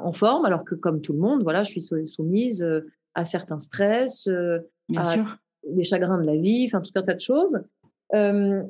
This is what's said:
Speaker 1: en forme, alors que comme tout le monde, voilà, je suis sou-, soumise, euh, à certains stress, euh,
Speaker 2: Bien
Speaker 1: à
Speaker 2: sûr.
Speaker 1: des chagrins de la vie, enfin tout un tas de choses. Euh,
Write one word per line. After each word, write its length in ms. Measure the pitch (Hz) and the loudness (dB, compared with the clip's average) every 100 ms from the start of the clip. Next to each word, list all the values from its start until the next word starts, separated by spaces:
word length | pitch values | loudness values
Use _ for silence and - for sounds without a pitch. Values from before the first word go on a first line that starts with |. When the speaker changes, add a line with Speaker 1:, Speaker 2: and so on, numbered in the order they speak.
Speaker 1:
en 80 | 170 | -6
forme, 320 | 170 214 294 247 | 2 2 4 2
alors 200 | 170 - | 0 -2
que 80 | |
comme 280 | 165 175 156 | -4 -2 -2
tout 120 | 139 | -2
le 60 | 151 | 0
monde, 240 | 202 285 | 2 2
voilà, 180 | 170 175 | 2 0
je 80 | 202 | -2
suis 120 | 175 | -6
sou-, 240 | - 160 160 | -4 -4 -4
soumise, 560 | - 160 196 247 196 | -6 0 0 0 -2
euh, 180 | 170 156 156 _ _ | -2 -2 -4 _ _
à 120 | - 170 | -6 -4
certains 340 | 175 - 151 | -4 -6 -10
stress, 680 | - - 202 233 254 - 196 | -10 0 2 2 0 -2 -2
euh, 300 | 180 175 170 165 _ - | 0 0 -2 -4 _ -6
Speaker 2:
Bien 120 | 165 | -2
Speaker 1:
à 40 | 165 | 2
Speaker 2:
sûr. 320 | 170 214 - _ _ 143 | 2 0 -6 _ _ -4
Speaker 1:
des 140 | 180 | -2
chagrins 360 | 170 180 180 180 | 0 0 2 2
de 60 | 156 | 2
la 100 | 156 | 2
vie, 280 | 185 233 247 | 2 2 2
enfin 160 | 196 | -2
tout 100 | - 190 | -2 -4
un 80 | |
tas 100 | 190 | -2
de 60 | 180 | -4
choses. 380 | - 277 359 233 - _ _ _ _ 214 | 0 2 2 0 -6 _ _ _ _ 2
Euh, 480 | 202 208 196 196 190 | 2 2 2 0 -4